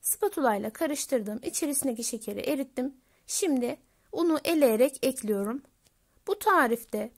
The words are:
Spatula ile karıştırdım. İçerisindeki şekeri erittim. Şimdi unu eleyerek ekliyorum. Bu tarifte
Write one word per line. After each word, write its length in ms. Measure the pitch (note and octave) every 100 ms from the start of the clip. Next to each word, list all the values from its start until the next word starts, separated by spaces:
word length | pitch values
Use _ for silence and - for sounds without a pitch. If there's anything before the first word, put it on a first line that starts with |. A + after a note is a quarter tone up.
Spatula 540 | - - G4+ F4 C4
ile 160 | G#3 G#3+
karıştırdım. 720 | - D#4+ C#4+ - B3+ G3+ G#3+
İçerisindeki 640 | - - D4 C#4 C#4 A#3
şekeri 360 | A3+ A3 A3 G3+
erittim. 540 | - C#4+ C4+ - C4 - _ _ -
Şimdi 520 | - F#4 C4 A#3+ C#4+ _ _ _
unu 280 | - E4+ D#4
eleyerek 540 | - E4 C4+ A3 C#4 -
ekliyorum. 600 | C4 B3+ G#3+ G3+ G3+ C4+ - _ _ _ _ _ -
Bu 120 | G#4
tarifte 760 | G#4+ F4+ B3 A#3 - G#3 A3